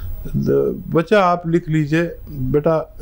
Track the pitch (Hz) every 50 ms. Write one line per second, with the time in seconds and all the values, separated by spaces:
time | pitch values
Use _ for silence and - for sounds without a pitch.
0 | - - - - - 78 76 69 69 - 67 - 143 139 64 - - - 143 156
1 | 165 - 220 208 190 180 175 175 - 165 165 170 170 - 156 156 156 139 151 165
2 | 170 170 - - - - 151 143 127 131 135 147 147 165 160 160 - - - -